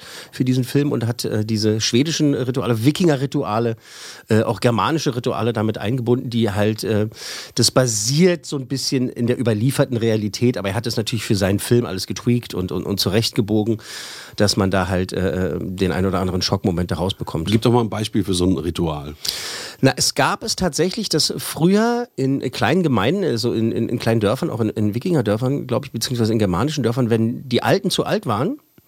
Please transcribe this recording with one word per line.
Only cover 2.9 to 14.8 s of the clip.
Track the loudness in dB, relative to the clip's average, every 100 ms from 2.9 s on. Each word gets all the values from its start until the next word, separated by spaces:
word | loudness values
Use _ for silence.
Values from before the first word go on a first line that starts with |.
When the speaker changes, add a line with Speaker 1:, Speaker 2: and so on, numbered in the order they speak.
| 4 2 2 0 -2 0 0 0 -2 -10 -20 -18 -10 0
Speaker 1:
äh, | 2
auch | 2 2
germanische | 2 2 2 0 -2
Rituale | -2 -2 -2 -2
damit | 0 -2 -2
eingebunden, | -4 -2 2 0 0
die | -2 0
halt, | 2 0 0
äh, | 0 0 -2 -6 -12 -12 -6
das | 0 2
basiert | 2 2 0 0 4 4 2 -4
so | -8
ein | -6
bisschen | -6 -2 -2 -2
in | 0 0
der | 0
überlieferten | 0 2 2 2 0 0
Realität, | 2 0 -2 0 0 0
aber | -2
er |
hat | -2 -2
es | -4
natürlich | -2 -2
für | 0
seinen | 2 2 2
Film | 4 2
alles | 2 -4 -6
getweakt | -4 0 0 0
und, | -4 -4
und, | -4
und | -4 -2
zurechtgebogen, | 0 0 0 0 0 2 0 -2 -6 -14 -14 -16 -8 0
dass | 2 2
man | 2
da | 2